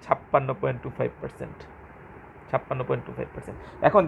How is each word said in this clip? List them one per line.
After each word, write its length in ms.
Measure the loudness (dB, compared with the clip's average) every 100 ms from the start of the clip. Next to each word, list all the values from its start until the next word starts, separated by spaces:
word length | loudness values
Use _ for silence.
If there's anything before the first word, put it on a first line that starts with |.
ছাপ্পান্ন 460 | -2 0 4 2 2 -2
পয়েন্ট 180 | -2 -2
টু 60 | -6 -2
ফাইভ 120 | -2 -2
পার্সেন্ট, 360 | -10 -8 -12 -12 -16 -18 -18 -18 -18 -18 -18 -20 -4
ছাপ্পান্ন 320 | -2 -2 -4 -2
পয়েন্ট 160 | -2 -4
টু 40 | -8
ফাইভ 100 | -8 -10
পার্সেন্ট। 220 | -12 -12 -14 2 6
এখন 140 | 8